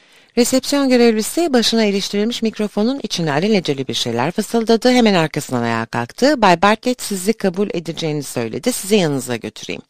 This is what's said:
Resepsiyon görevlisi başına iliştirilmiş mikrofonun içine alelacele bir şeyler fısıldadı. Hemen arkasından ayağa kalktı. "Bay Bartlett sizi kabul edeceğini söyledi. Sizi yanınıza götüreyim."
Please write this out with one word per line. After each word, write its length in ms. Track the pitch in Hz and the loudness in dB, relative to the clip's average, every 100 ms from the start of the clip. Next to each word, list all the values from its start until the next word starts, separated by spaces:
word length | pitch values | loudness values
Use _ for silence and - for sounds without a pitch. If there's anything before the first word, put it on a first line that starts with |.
| _ _ _ - | _ _ _ 0
Resepsiyon 520 | 240 262 - 285 269 | 2 0 0 0 2
görevlisi 640 | 247 233 220 214 - 339 | 4 4 2 -2 -2 0
başına 320 | 254 220 226 214 | 2 2 2 2
iliştirilmiş 560 | 196 190 202 214 240 | 0 -2 -2 -2 -2
mikrofonun 580 | 226 214 214 - 220 277 | -4 -4 -4 -2 -2 -2
içine 280 | 226 - 165 | -6 -4 -2
alelacele 560 | 139 202 214 160 139 127 | 0 2 0 0 -4 -4
bir 60 | |
şeyler 380 | 117 123 117 135 | -6 -4 -2 -2
fısıldadı. 600 | - 208 233 226 226 247 | -2 -2 -2 2 2 4
Hemen 220 | 247 220 | 4 4
arkasından 480 | 190 156 - - 123 | 4 2 -2 -4 -2
ayağa 240 | 117 113 113 | -2 -2 -4
kalktı. 560 | 117 117 - 262 294 | -4 -6 0 0 4
"Bay 200 | 208 170 | 4 6
Bartlett 400 | 202 220 254 254 | 4 2 0 -4
sizi 320 | - 196 180 | -6 -4 -2
kabul 360 | 214 196 180 202 | -2 -2 -2 -2
edeceğini 500 | 202 165 156 160 151 | -4 -6 -6 -4 -4
söyledi. 500 | 139 - 113 110 196 | -4 -6 -6 -4 -4
Sizi 220 | 247 190 214 | -4 0 2
yanınıza 400 | 165 139 127 117 | 2 0 -4 -6
götüreyim." 460 | 107 - - 85 - | -6 -10 -10 -12 -12